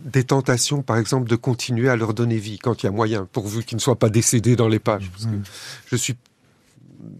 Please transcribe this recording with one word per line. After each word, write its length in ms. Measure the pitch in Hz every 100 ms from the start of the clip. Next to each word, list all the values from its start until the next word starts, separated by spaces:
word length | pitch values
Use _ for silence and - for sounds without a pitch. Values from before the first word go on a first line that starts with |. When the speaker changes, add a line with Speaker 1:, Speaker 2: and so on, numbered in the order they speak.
Speaker 1:
des 200 | 139 131
tentations, 580 | 127 135 131 123 - 143
par 160 | 131 113
exemple, 320 | 107 131 117
de 60 | 117
continuer 540 | 131 117 - 113 131
à 60 | 120
leur 180 | 110
donner 240 | 107 117 113
vie 200 | 104 101
quand 220 | 123 110
il 40 | 110
y 20 |
a 20 |
moyen, 360 | 104 110 110 92
pourvu 320 | 123 104 113
qu'ils 140 | - 113
ne 40 |
soient 180 | - 113
pas 100 | 113
décédés 460 | 113 - 123 120 117
dans 120 | 110
les 120 | 107
pages. 300 | 117 101 95
Parce 140 | 92 113
que 60 |
Speaker 2:
Mhm. 120 | 104 101 - - - -
Speaker 1:
je 40 | 120
suis, 200 | - 120 _ _ _ _ _ _ - - 107